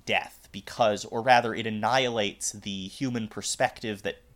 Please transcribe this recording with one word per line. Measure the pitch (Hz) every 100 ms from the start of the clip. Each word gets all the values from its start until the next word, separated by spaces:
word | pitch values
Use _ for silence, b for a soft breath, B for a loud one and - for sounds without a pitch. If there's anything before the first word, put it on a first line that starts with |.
| -
death, | 95 - - -
because, | 104 - - 113 101
or | - 117
rather, | 117 120 117
it | 113 113
annihilates | 107 110 131 127 117 101 - -
the | 104 104 98 95
human | - 135 120 110
perspective | - - - 123 - 113 101
that | 101 - -